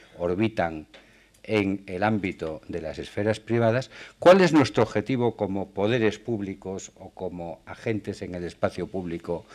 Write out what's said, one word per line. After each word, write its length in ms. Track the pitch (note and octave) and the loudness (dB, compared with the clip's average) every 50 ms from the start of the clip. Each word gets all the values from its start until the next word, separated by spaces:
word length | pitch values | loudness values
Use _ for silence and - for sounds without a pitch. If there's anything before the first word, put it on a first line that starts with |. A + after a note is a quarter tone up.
| - - - | -20 -20 -8
orbitan 680 | - F2 F2 F2+ F#2 A2+ A2 - - F2 E2 D#2+ D#2 D2+ - - - - - - _ _ _ _ _ | -4 -2 0 2 2 0 0 2 0 -2 -2 -4 -8 -12 -14 -20 -20 -20 -20 -20 _ _ _ _ _
en 420 | - - A2 G#2+ G2+ G2 G2 F#2+ - | -6 0 2 2 2 2 0 -4 -6
el 160 | - F#2 F2+ G2+ | -8 -4 0 0
ámbito 580 | A2 A2+ G#2 F2+ F#2+ F2 - E2+ D#2+ D#2 D2+ - | 2 2 0 0 -4 -4 -6 -6 -8 -8 -8 -10
de 140 | - F2 E2+ | -10 -8 -8
las 180 | D#2+ D#2 D2 D2 | -8 -8 -8 -10
esferas 400 | D2+ - - G2 G#2 A2 G#2+ - | -12 -8 -6 -2 -2 0 -2 -2
privadas, 500 | - - A2+ A#2 A#2 A2+ A2+ B2+ C3+ - - - - - - _ | -2 -2 0 2 2 2 2 0 -2 -6 -12 -18 -20 -20 -6 _
¿cuál 220 | - E3+ F#3 G3 | 8 8 8 10
es 120 | F#3 E3 D3+ | 8 6 6
nuestro 300 | D#3 C3 - - - A2 | 6 4 4 4 2 2
objetivo 520 | - - G#2+ G2+ - C3+ A#2+ A#2+ A#2 - | 2 2 -2 -2 -2 0 0 0 0 0
como 340 | - G#2 F#2+ G2 G2 F#2+ - | -2 -4 -4 -2 -4 -6 -6
poderes 500 | - - G2 G#2+ B2 B2 A2 G#2+ G#2 - | -4 -2 0 0 2 2 2 2 0 -2
públicos 720 | - - A#2+ G#2 G2+ F#2+ F#2+ - - F#2+ F#2+ F#2 - - - | -4 -6 -6 -4 -4 -6 -8 -10 -10 -10 -10 -10 -12 -14 -18
o 140 | - G2 F#2 | -20 -20 -18
como 500 | - - F#2+ F2+ F#2 F2+ E2+ E2+ D#2 - _ | -12 -10 -10 -8 -8 -8 -10 -10 -12 -14 _
agentes 560 | - F#2+ - - A#2+ A2+ G2+ - G#2 F#2+ - | -18 -16 -8 -4 -4 -4 -4 -4 -8 -8 -8
en 140 | G2+ F2 F2+ | -10 -10 -8
el 80 | F2+ F2 | -8 -8
espacio 440 | E2 - - - G2 - - F2 | -10 -6 -4 -4 -4 -2 -4 -8
público 580 | D#2 - F#2+ F2+ F2 E2 E2+ - - F2 D#2+ - - | -6 -6 -8 -6 -6 -8 -8 -6 -6 -6 -6 -8 -12